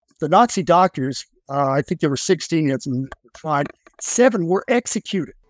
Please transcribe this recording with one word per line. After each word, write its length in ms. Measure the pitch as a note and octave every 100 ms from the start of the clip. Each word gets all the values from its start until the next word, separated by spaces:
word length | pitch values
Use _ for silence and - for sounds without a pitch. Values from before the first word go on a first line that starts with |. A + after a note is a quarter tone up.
| _ _
the 80 | D3+
Nazi 360 | F#3 A#3+ -
doctors, 600 | E3+ F3 F#3 - C3+ B2+ - _ -
uh, 200 | C#3 C#3
I 120 | C#3
think 200 | D3+ F3
there 80 | D#3
were 80 | C3+
sixteen 540 | - F3+ - E3 D3+
of 100 | C3+
them 240 | - B2+ C3+ - _ -
tried, 320 | D#3+ C#3+ D3 - _ _
seven 460 | - - B3+ G#3+ E3
were 180 | F#3 -
executed. 680 | A#3+ A#3+ A3 - G3 C#3+ - _